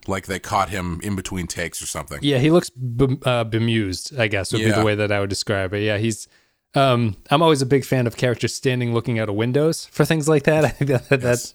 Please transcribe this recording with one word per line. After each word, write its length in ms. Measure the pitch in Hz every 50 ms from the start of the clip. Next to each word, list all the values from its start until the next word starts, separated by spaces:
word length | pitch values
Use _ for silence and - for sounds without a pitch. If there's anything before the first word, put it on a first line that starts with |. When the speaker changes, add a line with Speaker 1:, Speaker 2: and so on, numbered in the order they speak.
| -
Speaker 1:
like 200 | - 95 95 -
they 120 | - 95 90
caught 300 | - - 107 98 95 80
him 320 | 101 98 90 87 85 82 -
in 140 | 101 101
between 300 | 92 90 - 98 92 85
takes 340 | 85 - - 85 80 - -
or 40 | 90
something. 320 | - - 80 73 - 73 71
Speaker 2:
Yeah, 160 | - 143 139
he 120 | 120 135 156
looks 180 | 165 180 175 -
bem-, 500 | - 127 127 123 117 120 139 131 131 - -
uh, 180 | 131 123 120 113
bemused, 720 | 110 113 110 113 117 113 113 104 95 90 - - - -
I 100 | 127 113 104
guess 240 | 101 98 90 - -
would 60 | 110
be 100 | 110 110
the 60 | 104
Speaker 1:
Yeah. 60 | 101 107
Speaker 2:
way 120 | 107 104
that 160 | 104 107 101
I 80 | 104 101
would 100 | 98 98
describe 440 | 98 - - - 104 98 95 90 104
it. 80 | 104
Yeah, 160 | 104 107 104
he's, 300 | 101 110 117 113 - - - _ _ _ _ _ _ _ _ -
um, 420 | 143 135 135 123 120 120 110 95 - - -
I'm 120 | 147 151
always 200 | 170 160 156 135
a 40 | 139
big 180 | 120 143 135 135
fan 220 | - 135 131 120
of 80 | 113 -
characters 360 | - 135 123 113 - 120 110 -
standing 380 | - - 131 127 123 123 117 117
looking 260 | 117 113 131 117 110
out 80 | 110 104
of 60 | 98
windows 500 | 107 113 123 127 143 151 165 160 - - -
for 140 | - - 151
things 240 | 139 165 160 139 156
like 140 | 156 143 -
that. 200 | 165 151 156 151
<laughs> 0 |
I 40 | 123
think 200 | - - 143 139
that, 200 | 135 120 - -
that, 120 | 139 131
Speaker 1:
Yes. 300 | 127 120 123 117 - -